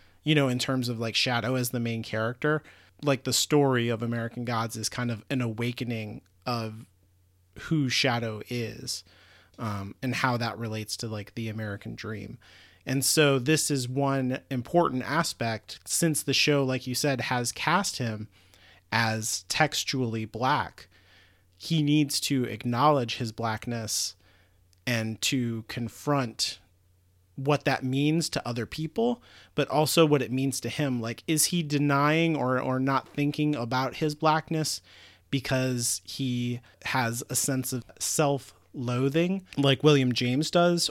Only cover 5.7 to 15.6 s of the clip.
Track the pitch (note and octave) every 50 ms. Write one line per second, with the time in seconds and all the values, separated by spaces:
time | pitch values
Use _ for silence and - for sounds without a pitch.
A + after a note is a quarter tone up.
5.7 | A#2+ - B2 A#2+ A#2 A2+ G#2+ G#2+ A2+ - - _ _ _ - B2+ A#2+ A#2 A2+ A2
6.7 | A2 A2 - - _ _ _ _ _ _ _ _ _ _ _ _ - - - -
7.7 | E3 D3+ C#3 B2 - - - C3 A#2+ A#2 A#2 A2 G#2+ G#2 - - B2 A#2+ A2+ G#2
8.7 | - - - A#2+ - - - - - - - - - - _ _ _ - A#2+ G#2+
9.7 | G#2 G2+ G2 G2 - _ C3+ B2+ A#2 - - B2+ A#2+ A#2 A#2 A2+ F#2+ F#2 A2+ A2
10.7 | A2 A2 G#2+ - - - A#2+ A2 G#2+ G#2 G2+ - - A#2 A2+ A2 G#2+ A2 A2 G#2
11.7 | G2+ G2+ - A2+ A2 - - G#2 A2 G2+ G2+ G#2+ A#2+ - - - - - - -
12.7 | _ _ - - C3 C#3 C3 - - E3 D3+ C#3+ C3+ C3 A#2+ D3 D#3 D3+ - -
13.7 | D3 C3 B2 B2 B2+ C#3 C#3 C3+ C#3 C3+ C3 B2+ C3 - - - C3+ B2 A#2+ -
14.7 | - E3+ E3+ C#3+ C3 B2+ A#2 A2+ C#3+ E3 E3 - - - A#2 A2+ A2 G#2+